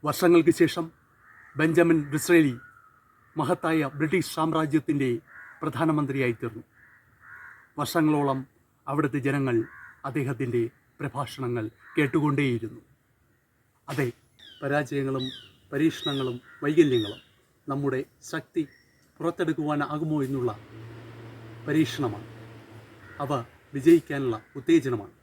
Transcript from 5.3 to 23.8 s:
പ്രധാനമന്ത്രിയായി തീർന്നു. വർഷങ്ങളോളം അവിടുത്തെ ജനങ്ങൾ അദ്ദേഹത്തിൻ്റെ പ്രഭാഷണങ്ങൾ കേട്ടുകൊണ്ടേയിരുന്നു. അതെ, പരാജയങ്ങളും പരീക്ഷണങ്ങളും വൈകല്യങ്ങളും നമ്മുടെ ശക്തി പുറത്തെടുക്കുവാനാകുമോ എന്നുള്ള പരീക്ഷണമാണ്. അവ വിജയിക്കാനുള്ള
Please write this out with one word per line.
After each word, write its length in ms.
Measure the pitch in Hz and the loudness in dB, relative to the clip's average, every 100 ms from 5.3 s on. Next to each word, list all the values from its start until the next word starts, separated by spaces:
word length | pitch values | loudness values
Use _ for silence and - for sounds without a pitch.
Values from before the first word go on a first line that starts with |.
| - - - | -20 -20 -8
പ്രധാനമന്ത്രിയായി 760 | 156 117 160 151 143 139 127 113 | -6 -2 0 0 0 -2 -2 -2
തീർന്നു. 220 | 120 107 - _ - _ _ _ - - - - _ - | -6 -10 -18 _ -20 _ _ _ -20 -20 -20 -20 _ -8
വർഷങ്ങളോളം 640 | 143 175 151 151 143 135 131 _ _ _ - | -2 2 2 2 2 -2 -6 _ _ _ -6
അവിടുത്തെ 340 | 143 147 143 131 | -2 0 0 -2
ജനങ്ങൾ 280 | 143 135 117 113 - - - 139 | 0 0 0 -2 -10 -20 -12 -8
അദ്ദേഹത്തിൻ്റെ 580 | 151 131 123 123 120 113 _ _ _ | -4 -4 -4 -2 -2 -2 _ _ _
പ്രഭാഷണങ്ങൾ 680 | 143 135 135 - 127 117 110 _ - | -10 -6 -8 -6 -6 -4 -6 _ -8
കേട്ടുകൊണ്ടേയിരുന്നു. 880 | - 143 160 147 143 143 117 110 - _ _ _ _ _ _ _ _ _ _ - | 0 2 2 0 0 0 0 -4 -14 _ _ _ _ _ _ _ _ _ _ -12
അതെ, 220 | 143 131 - _ _ - - | -4 -4 -4 _ _ -20 -10
പരാജയങ്ങളും 680 | 143 143 139 143 135 135 131 - - _ _ | -2 -2 -2 -4 -2 -4 -6 -10 -20 _ _
പരീക്ഷണങ്ങളും 680 | 143 160 - - 139 131 123 - - | 0 0 0 -6 -4 -4 -6 -12 -6
വൈകല്യങ്ങളും 580 | 147 151 151 123 104 - _ _ _ _ - | 0 4 6 6 0 -8 _ _ _ _ -6
നമ്മുടെ 340 | 139 143 127 - _ | -2 0 -2 -6 _
ശക്തി 440 | - 165 - - 147 _ _ _ _ _ | -10 -10 -6 -6 -6 _ _ _ _ _
പുറത്തെടുക്കുവാനാകുമോ 1040 | 160 165 170 160 151 147 143 151 156 151 | -6 -2 -2 -2 -2 -2 -2 -2 -2 -2
എന്നുള്ള 280 | 135 139 120 104 - - - - - - - - - - - | -2 -2 -2 -4 -14 -18 -18 -18 -18 -20 -20 -20 -20 -14 -2
പരീക്ഷണമാണ്. 640 | 151 156 - 131 104 - - - - - - - - - - | 2 2 0 -4 -4 -12 -18 -20 -20 -20 -20 -20 -20 -20 -10
അവ 120 | 139 139 117 - _ | -4 -4 -4 -16 _
വിജയിക്കാനുള്ള 640 | 139 | 0